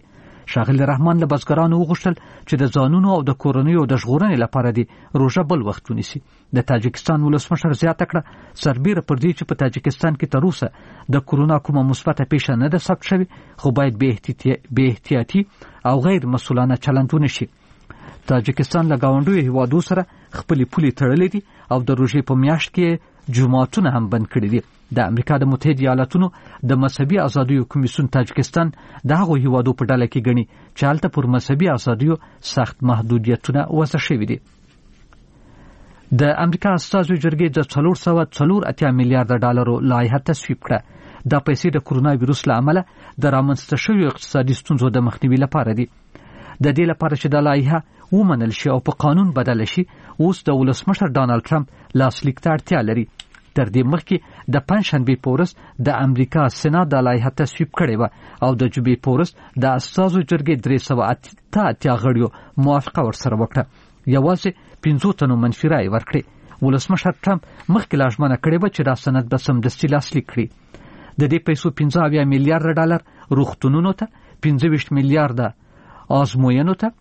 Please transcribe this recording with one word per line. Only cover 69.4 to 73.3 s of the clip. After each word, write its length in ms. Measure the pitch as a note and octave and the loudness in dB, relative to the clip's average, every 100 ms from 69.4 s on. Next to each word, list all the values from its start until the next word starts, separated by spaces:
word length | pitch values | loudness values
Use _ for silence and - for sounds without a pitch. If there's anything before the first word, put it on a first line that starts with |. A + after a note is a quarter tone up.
| - | 0
سمدستي 460 | B2 A#2 - D3 | 0 -2 -2 -2
لاسلیک 320 | D3 - C#3 - | -2 -2 -4 -4
کړي. 140 | - G#2+ - - - - - - - | -4 -6 -8 -20 -20 -20 -20 -10 -2
د 40 | C#3+ | 0
دې 80 | D#3+ - | 0 -2
پیسو 220 | D3+ E3+ | -2 -2
پنځه 280 | - D3+ F3 D3+ | -2 0 0 0
اویا 180 | D3+ | 2
میلیارده 480 | C#3 C#3 C#3 D#3+ D#3+ D#3+ | 2 2 2 0 0 0
ډالر 220 | E3 E3+ - - - | 0 0 -4 -14 -2